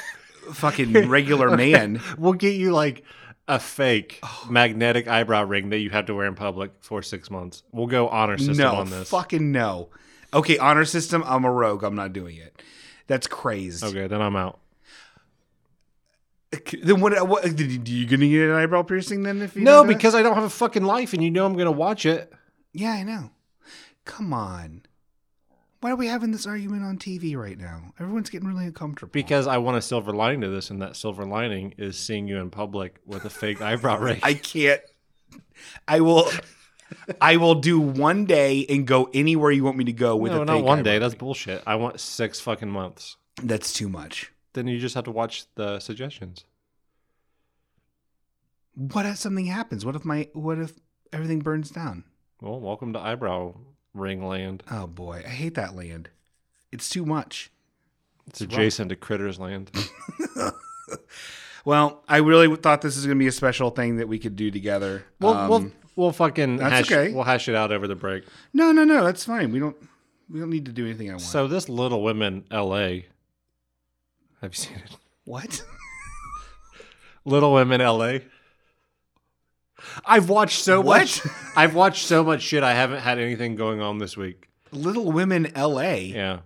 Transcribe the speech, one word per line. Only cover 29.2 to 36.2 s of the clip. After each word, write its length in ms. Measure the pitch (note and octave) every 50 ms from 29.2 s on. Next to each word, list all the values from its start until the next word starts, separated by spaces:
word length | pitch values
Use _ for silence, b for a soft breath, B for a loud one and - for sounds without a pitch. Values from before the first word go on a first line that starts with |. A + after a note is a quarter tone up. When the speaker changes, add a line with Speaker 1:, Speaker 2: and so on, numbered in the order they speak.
| C3+ - D3 C#3 C3
Speaker 2:
I 100 | C#3 C3
want 200 | B2 A#2+ B2+ B2
a 40 | A#2
silver 320 | - - B2+ A#2 G2+ G#2+ G2+
lining 280 | G#2 A2 A#2+ C#3+ C3+
to 80 | G#2+ F#2+
this, 200 | F#2+ G2 - -
and 120 | G2+ G2
that 140 | F#2+ F#2 -
silver 300 | - - A2 G2 G2 G2+
lining 480 | G2 G2+ A2 A#2+ A#2 G2+ F#2+ F#2+ G2 -
is 200 | - G#2 G2 F2+
seeing 300 | - - - A2 G#2 G2+
you 100 | G2 G2
in 120 | F#2+ F#2 F2+
public 480 | - G#2 G#2 G2+ G2+ G2+ F#2+ F2+ - _ _
with 200 | F#2+ G2+ F#2+ -
a 40 | G#2
fake 320 | - - A2 G#2+ G2+ G2
<laughs> 0 |
eyebrow 360 | G#2+ G#2+ A#2 A#2+ A#2 C#3 A2+ G2+
ring. 200 | A2+ B2 A2 - -
Speaker 1:
I 100 | C#3 D3
can't. 440 | C#3+ - - - D#3+ D3 C#3 C#3+ - - _ _ _ _ _ _ _ _ _ - - - _ B B B B B B _
I 120 | - D#3 E3
will, 280 | D#3+ E3 E3 D#3+